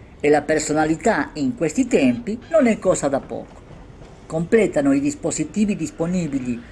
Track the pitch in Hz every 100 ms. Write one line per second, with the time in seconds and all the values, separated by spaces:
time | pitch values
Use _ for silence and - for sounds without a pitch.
0 | - - 147 147 143 156 - 151 156 160
1 | 233 185 139 - 135 123 156 196 262 185
2 | 135 117 120 226 - 330 247 208 185 165
3 | 147 135 - 113 107 - - - - -
4 | - - - 160 170 226 190 160 139 139
5 | 143 - 165 139 151 - 214 185 160 -
6 | 165 185 160 139 123 117 -